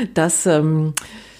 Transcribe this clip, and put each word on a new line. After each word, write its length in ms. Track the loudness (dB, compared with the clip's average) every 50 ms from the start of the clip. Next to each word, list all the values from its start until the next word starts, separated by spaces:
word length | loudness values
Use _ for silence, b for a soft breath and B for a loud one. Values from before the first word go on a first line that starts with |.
| -6 -4 0
dass, 320 | 0 0 0 0 0 0
ähm, 480 | 2 2 2 2 2 2 0 0 -2 -4 B B B B B B B B B